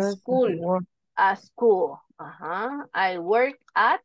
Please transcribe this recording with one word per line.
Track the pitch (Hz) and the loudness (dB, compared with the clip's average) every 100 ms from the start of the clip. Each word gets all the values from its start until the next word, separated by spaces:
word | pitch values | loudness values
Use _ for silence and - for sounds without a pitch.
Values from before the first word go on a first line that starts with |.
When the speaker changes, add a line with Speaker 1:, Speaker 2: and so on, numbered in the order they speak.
Speaker 1:
Work, | 196 196 | 0 -4
Speaker 2:
school. | - 254 240 170 | -2 0 0 -2
Speaker 1:
work. | 170 185 180 _ _ - | -2 -2 -4 _ _ 0
Speaker 3:
A | 190 196 | 0 0
school. | - - 233 190 165 - _ - | -8 0 2 4 0 -4 _ -20
Ajá. | 151 139 156 180 233 285 285 | -20 -14 -8 -6 -6 -8 -8
I | - 190 180 | -2 -2 -2
work | 170 220 262 269 _ - | 0 2 2 -2 _ 0
at | 226 339 | 2 2